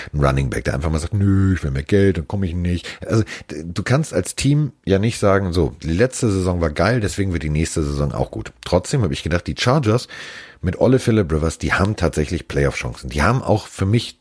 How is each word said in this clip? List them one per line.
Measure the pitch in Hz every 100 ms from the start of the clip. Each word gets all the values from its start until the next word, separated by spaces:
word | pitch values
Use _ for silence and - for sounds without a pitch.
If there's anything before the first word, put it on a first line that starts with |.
| -
ein | 73
Running | 69 67 67
Back, | -
der | -
einfach | 73 80
mal | 78
sagt, | -
„Nö, | 101 98 98 95
ich | 90
will | 76
mehr | 67
Geld, | 69 101 98 87
dann | 76
komm | 101
ich | 95
nicht.“ | 85 87 87 - - -
Also | 113 107 - -
d-, | 76
du | 85 90
kannst | 98 131 160
als | - 95 -
Team | 135 147 151 -
ja | - 95
nicht | 110 -
sagen, | 104 98 95
„So, | 85 73 -
die | 78
letzte | 82 127 - 120
Saison | 95 92 87
war | 82
geil, | 76 90 123
deswegen | 104 - 98
wird | 85
die | 76
nächste | 76 80 -
Saison | 71 71 71
auch | 62 64
gut.“ | - - -
Trotzdem | - 87 - 143
hab | 95
ich | 69
gedacht, | - 87 -
die | -
Chargers | - 151 107 120 - - - - - -
mit | 90 -
Olle | 101 127
Phillip | - 110 82
Rivers, | 78 80 -
die | 78
haben | - 101
tatsächlich | 107 82 78 73 85 -
Playoff-Chancen. | 71 69 - 64 60 65
Die | 71
haben | 82 127
auch | - 104 -
für | - 98
mich | 113 - -